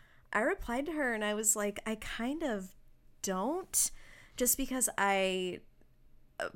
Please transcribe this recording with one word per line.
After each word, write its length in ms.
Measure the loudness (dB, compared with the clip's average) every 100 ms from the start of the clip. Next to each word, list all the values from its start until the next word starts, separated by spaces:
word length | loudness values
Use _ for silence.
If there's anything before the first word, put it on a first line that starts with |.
| -20 -20 0
I 80 | 2
replied 440 | 4 2 -2 -2 -2
to 60 |
her 200 | 0 0
and 100 | 0
I 120 | 0 0
was 200 | 2 2
like, 240 | 0 -2 -4
"I 100 | -4
kind 460 | -6 -4 -4 -2
of 300 | -2 -4 -6 -14 -20 -20 -20 -8
don't," 720 | -4 0 0 -2 0 2 2 -2 -16 -20 -10 0
just 220 | 0 2
because 320 | 0 0 0 2
I, 640 | 4 4 2 0 -2 -6 -12 -20 -20 -20 -20 -20 -14 -8
uh, 100 | -6